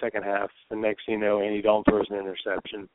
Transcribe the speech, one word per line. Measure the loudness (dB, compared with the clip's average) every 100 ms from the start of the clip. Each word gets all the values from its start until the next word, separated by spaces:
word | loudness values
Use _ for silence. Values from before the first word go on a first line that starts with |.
second | -4 -4
half, | -2 -2 -2 -10 -10
the | -2
next | -2 -2 -2
thing | 0
you |
know, | 2 2
Andy | 2 2
Dalton | 4 4 4
throws | 2 2
an | -4
interception | -6 -6 -4 -4 -6 -12 -14